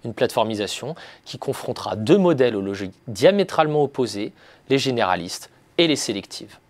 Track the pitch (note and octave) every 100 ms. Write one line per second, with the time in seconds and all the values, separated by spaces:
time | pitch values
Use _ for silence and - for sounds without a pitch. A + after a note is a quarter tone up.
0 | A#2+ A2 A#2+ - A2 G#2+ G2 - A#2+ E3
1 | - - - B2+ - B2+ - A#2 - G2+
2 | A2 G3 F3+ D3+ B2 G#2+ G2 G2 G2 -
3 | - G#2 D3 G3+ F#3 - D#3 D3+ C#3+ C#3
4 | A#2+ G#2 A2 - - - _ C3+ C3 A#2+
5 | G2+ F2+ F2 - - _ _ - E3+ C#3
6 | - G2 - - G#2 - _